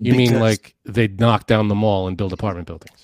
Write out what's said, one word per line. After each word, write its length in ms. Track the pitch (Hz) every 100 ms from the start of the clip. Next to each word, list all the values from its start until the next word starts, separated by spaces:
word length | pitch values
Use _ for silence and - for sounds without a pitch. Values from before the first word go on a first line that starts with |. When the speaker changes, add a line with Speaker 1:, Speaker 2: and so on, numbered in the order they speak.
Speaker 1:
You 140 | 113
mean 160 | 123 123
Speaker 2:
Because 80 | 113
Speaker 1:
like 340 | 113 107 - _
they'd 360 | - 107 110 98
knock 260 | 117 104 -
down 220 | 110 107
the 80 | 104
mall 320 | 107 98 92
and 80 | 90
build 160 | 98
apartment 340 | - 107 87 87
buildings? 320 | 82 - _